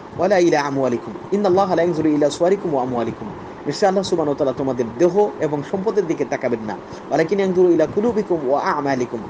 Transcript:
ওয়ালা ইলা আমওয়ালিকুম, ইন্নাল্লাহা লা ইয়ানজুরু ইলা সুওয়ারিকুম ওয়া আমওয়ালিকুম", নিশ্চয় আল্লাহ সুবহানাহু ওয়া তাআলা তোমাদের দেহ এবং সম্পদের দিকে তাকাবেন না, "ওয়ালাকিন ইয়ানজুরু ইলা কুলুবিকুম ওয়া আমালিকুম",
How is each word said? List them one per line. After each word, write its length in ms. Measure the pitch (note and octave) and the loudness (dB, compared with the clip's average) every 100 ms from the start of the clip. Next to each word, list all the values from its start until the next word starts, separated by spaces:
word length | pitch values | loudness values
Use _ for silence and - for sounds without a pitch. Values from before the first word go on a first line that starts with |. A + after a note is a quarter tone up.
| - - | -10 -4
ওয়ালা 200 | F#3 G3 | 2 4
ইলা 240 | F3 D3+ | 4 4
আমওয়ালিকুম, 520 | C#3+ C#3 B2+ A#2+ A#2 G2+ - | 2 0 0 -2 -6 -12 -4
ইন্নাল্লাহা 440 | G3 G3+ F3+ G3 E3 | 0 2 4 4 2
লা 60 | |
ইয়ানজুরু 260 | F3 D#3 D#3 | 2 2 2
ইলা 220 | D3 D3 | 2 2
সুওয়ারিকুম 440 | - F3 G3 F#3 | 2 2 2 0
ওয়া 80 | C#3 | -2
আমওয়ালিকুম", 460 | B2+ A#2+ A#2 G#2+ G#2+ F#2 - - - | -2 -2 -4 -6 -10 -12 -14 -10 -8
নিশ্চয় 220 | C#3+ G3 | 0 2
আল্লাহ 140 | F#3+ | 2
সুবহানাহু 280 | F#3+ F3 D3 | 0 0 0
ওয়া 80 | C#3 | 0
তাআলা 160 | C#3 B2+ | 0 0
তোমাদের 260 | C3+ B2+ A2+ A#2 | -2 -2 -2 0
দেহ 300 | F3 F#3+ G#3 - | 2 4 0 0
এবং 220 | D3+ D3 C#3+ | -2 -2 -4
সম্পদের 360 | G3 G3+ G#3 E3+ | -4 -2 0 -2
দিকে 180 | D3 | -2
তাকাবেন 360 | C3 C#3 B2+ A#2 | -4 -4 -2 -4
না, 140 | G#2+ | -4
"ওয়ালাকিন 640 | F#2 - - - C#3+ D#3+ G3+ | -10 -12 -16 -2 0 2 0
ইয়ানজুরু 320 | F#3+ F3+ F3+ | 2 4 6
ইলা 160 | D#3+ D3+ | 6 2
কুলুবিকুম 640 | B2 A#3 G#3+ G3 E3+ C3 | 0 0 0 0 -2 0
ওয়া 120 | C#3 | 0
আমালিকুম", 600 | B2 D3+ C#3 C3 A#2+ A#2 G2 | 0 0 0 -2 -2 -6 -10